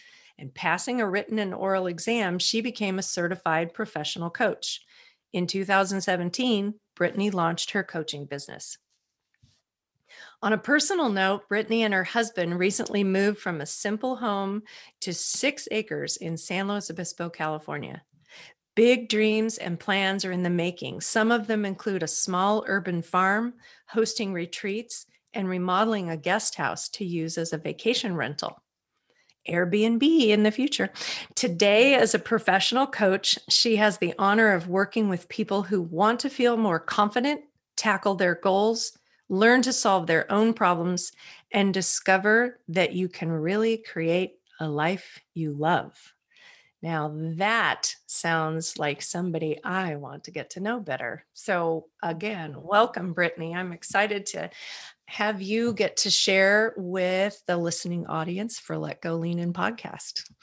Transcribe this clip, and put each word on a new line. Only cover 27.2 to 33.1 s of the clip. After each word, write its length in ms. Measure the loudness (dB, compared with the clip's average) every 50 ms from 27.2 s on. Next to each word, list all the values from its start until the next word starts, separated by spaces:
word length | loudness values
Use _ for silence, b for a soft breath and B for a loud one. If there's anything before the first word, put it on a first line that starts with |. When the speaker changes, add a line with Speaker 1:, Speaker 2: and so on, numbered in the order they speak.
| -4 -4 -4
Speaker 1:
as 160 | -4 -4 -4
a 60 | -4 -6
vacation 560 | -6 -8 -8 -2 0 0 0 0 -2 -2 -2
rental. 480 | -2 -4 -4 -4 -6 -8 -8 -10 -12 _ _ _ _ _ _ _ _ _ _ _ _ _ _ _ _ _ -2
Airbnb 800 | 0 0 2 2 2 4 4 4 4 4 4 6 6 6 6 6
in 140 | 6 6
the 100 | 6 4
future. 380 | 4 2 0 0 0 -2 -2 -4 B B B B B B B B B
Today, 640 | -2 0 0 2 4 4 6 8 8 8 8 6
as 180 | 6 4 4 2
a 40 | 0
professional 680 | 0 0 -2 2 4 4 4 4 2 2 2 2 0
coach, 520 | 0 0 2 4 4